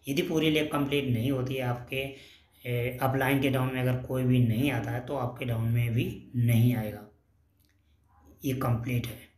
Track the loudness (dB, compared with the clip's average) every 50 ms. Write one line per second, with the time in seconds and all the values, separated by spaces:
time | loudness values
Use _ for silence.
0 | _ -2 -2 -2 0 0 0 2 2 4 2 2 0 0 0 -2 0 0 0 -2
1 | 0 0 0 0 0 0 0 -2 -2 -4 -4 -4 -2 -4 -4 -6 -6 -8 -6 -6
2 | -6 -8 -10 -16 -20 -20 -20 -20 _ _ _ _ -6 -4 -2 -2 -2 -2 -2 0
3 | 0 0 2 2 2 4 2 4 2 2 2 2 0 0 -2 0 0 0 0 -2
4 | -2 -4 -4 0 2 4 4 4 4 4 2 2 0 0 0 0 -2 -2 -4 -6
5 | -6 -6 -4 -4 -4 -6 -6 -6 -6 -4 -2 -2 0 0 2 2 0 2 0 0
6 | -2 -2 -6 -10 -14 -6 -2 0 2 4 6 6 6 6 4 2 -2 -6 -8 -10
7 | -16 -20 _ _ _ _ _ _ _ _ _ _ _ _ _ _ _ _ _ _
8 | _ _ _ _ _ -20 -20 -8 -4 -4 -4 -2 0 0 0 0 -2 -2 -2 -2
9 | -2 -4 -10 -14 -18 -20 _